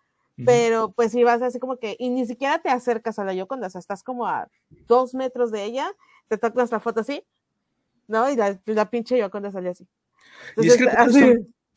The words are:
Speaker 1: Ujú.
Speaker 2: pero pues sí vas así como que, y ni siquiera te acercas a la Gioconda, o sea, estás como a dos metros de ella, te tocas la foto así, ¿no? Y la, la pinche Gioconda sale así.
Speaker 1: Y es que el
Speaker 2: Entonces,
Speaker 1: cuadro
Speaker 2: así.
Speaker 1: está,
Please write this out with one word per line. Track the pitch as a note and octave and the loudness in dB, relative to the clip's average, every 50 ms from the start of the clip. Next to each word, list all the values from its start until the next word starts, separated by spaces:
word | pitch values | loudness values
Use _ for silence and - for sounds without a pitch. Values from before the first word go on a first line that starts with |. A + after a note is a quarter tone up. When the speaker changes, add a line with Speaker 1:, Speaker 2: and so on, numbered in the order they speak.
| _ _ _ _ _ _ _ | _ _ _ _ _ _ _
Speaker 1:
Ujú. | - B2 | -2 2
Speaker 2:
pero | B3 A#3+ A#3+ A#3 A#3 A3+ A3+ A3 G#3+ | 4 4 4 4 2 2 0 -2 -2
pues | - - A#3 G#3+ A3+ | -2 -2 -2 0 2
sí | B3 A#3+ | 2 4
vas | A#3+ A#3+ A#3 | 4 4 2
así | B3+ B3 B3 | 0 -4 -4
como | A#3+ C4 B3+ B3+ | -6 -8 -8 -8
que, | B3+ A3+ G#3 - | -8 -8 -10 -8
y | - B3 B3 | -6 -6 -4
ni | B3 C4 B3 | -4 -4 -4
siquiera | G#3+ A#3+ - C#4 C#4 D#4 E4 | -6 -6 -4 -4 -2 -2 -2
te | E4+ D#4+ | -2 -2
acercas | B3 B3 - B3 A#3 A3 - A3+ G#3+ | -4 -2 -2 -4 -4 -4 -6 -8 -8
a | G#3+ G3+ | -6 -6
la | F#3+ F#3 | -6 -6
Gioconda, | F#3 F#3+ F#3 C4+ C4 G#3 | -6 -8 -8 -10 -10 -10
o | F#3+ | -10
sea, | - F3+ | -12 -12
estás | - - G3+ - - | -12 -12 -12 -12 -10
como | B3+ B3+ A#3+ A3+ | -10 -8 -6 -6
a | F#3 D#3 A2+ E2 - _ _ _ _ _ _ _ | -4 -4 -6 -6 -10 _ _ _ _ _ _ _
dos | - A#3 B3+ B3+ B3 B3+ | 2 2 2 2 0 -4
metros | C4 C4 B3+ B3+ B3 B3 A3+ | -6 -6 -6 -4 -4 -4 -4
de | G#3+ G#3 G3+ | -4 -6 -8
ella, | A3 A#3 C4+ D4+ F#4+ G#4 _ _ _ _ _ _ | -6 -6 -6 -6 -6 -8 _ _ _ _ _ _
te | - A3 | -8 -4
tocas | G3+ A#3 A#3 A3+ B3 B3 A#3 | -4 -4 -2 0 -2 -2 -2
la | B3 G#3 | -2 -4
foto | - A#3 - A3+ | -4 -4 -4 -4
así, | A3 - C#4+ F4+ - _ _ _ _ _ _ _ _ _ _ _ _ _ _ _ _ | -6 -6 -8 -10 -12 _ _ _ _ _ _ _ _ _ _ _ _ _ _ _ _
¿no? | - G#3+ A3 B3 C#4 | -4 -2 0 0 0
Y | C#4+ | 0
la, | A#3 G#3 G3+ G3 F#3 _ | 0 0 -2 -4 -6 _
la | G#3+ A3 G#3+ G#3+ G#3+ | -4 -2 -2 -2 -2
pinche | A#3+ A#3 A3+ - B3 | -4 -6 -4 -2 -2
Gioconda | B3 G#3 F#3 - G#3 G3+ G3+ | -2 -2 -2 -6 -10 -10 -10
sale | G3 F#3 F3+ F3+ | -10 -8 -8 -8
así. | F3+ - F3+ _ _ _ _ _ _ _ _ _ - - - - - | -8 -10 -14 _ _ _ _ _ _ _ _ _ -20 -20 -20 -8 -2
Speaker 1:
Y | - A3+ | 2 4
es | A#3 B3 | 6 6
que | A#3+ B3+ | 6 6
el | B3 | 4
Speaker 2:
Entonces, | - | 4
Speaker 1:
cuadro | A#3 A#3+ B3 | 6 6 8
Speaker 2:
así. | A#3 C#4 C4+ B3+ A#3 A#3 | 8 8 8 8 6 4
Speaker 1:
está, | G3+ - _ _ _ _ _ | 2 -6 _ _ _ _ _